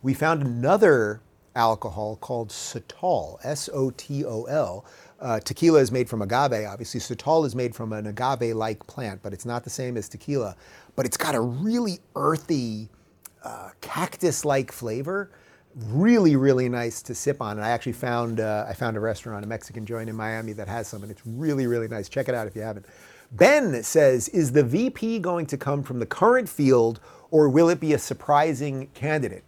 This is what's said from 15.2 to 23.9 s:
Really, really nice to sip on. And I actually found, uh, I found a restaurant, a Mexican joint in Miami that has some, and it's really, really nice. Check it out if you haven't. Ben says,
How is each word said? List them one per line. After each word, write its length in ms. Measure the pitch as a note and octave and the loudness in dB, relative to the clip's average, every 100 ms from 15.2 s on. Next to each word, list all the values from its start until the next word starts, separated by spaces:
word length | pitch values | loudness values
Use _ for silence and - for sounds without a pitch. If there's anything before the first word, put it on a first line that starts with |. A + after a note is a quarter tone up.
| G3 _ _ _ _ - A2 | -8 _ _ _ _ -14 -4
Really, 460 | B2+ G#3+ A#3+ F3 C#3 | 2 6 8 8 6
really 340 | C#3 B2+ B2+ | 6 4 2
nice 320 | B2 A#2+ A2+ | -2 -4 -6
to 140 | - A2+ | -12 -6
sip 260 | - C#3 | -4 -4
on. 160 | A2 G#2 | -4 -4
And 80 | G#2+ | -2
I 60 | |
actually 220 | A#2 - | -2 -2
found, 460 | A#2+ B2+ A#2+ A#2 A2+ | -6 -4 -2 -2 -2
uh, 260 | A2 G#2+ G#2+ | -2 -2 -4
I 40 | |
found 220 | G2+ A#2+ A2 | -4 -4 -2
a 40 | |
restaurant, 440 | A2+ G#2 A#2 G#2 | -4 -4 -8 -10
a 40 | G#2 | -8
Mexican 380 | A2+ - A2+ G#2+ | -10 -10 -14 -10
joint 240 | A2+ A2+ | -8 -8
in 60 | A2 | -8
Miami 380 | A2 A2 A2+ | -6 -6 -8
that 140 | G#2 G2 | -10 -8
has 200 | A2+ G#2+ | -8 -8
some, 140 | G#2+ | -12
and 100 | G2+ | -14
it's 100 | G#2 A#2+ | -14 -12
really, 420 | A2+ D#3 C#3 B2 | -6 -2 0 0
really 200 | A#2+ A2 | -2 -2
nice. 200 | A2+ G2 | -8 -8
Check 220 | - C3+ | -6 -4
it 60 | A#2+ | -4
out 120 | A2 | -6
if 80 | G2+ | -8
you 60 | |
haven't. 240 | A2 G#2 - - - - _ | -10 -10 -14 -20 -20 -20 _
Ben 520 | A#2 F#3+ D4 A#3 B2+ | 4 6 6 4 -2
says, 460 | G#2+ | 2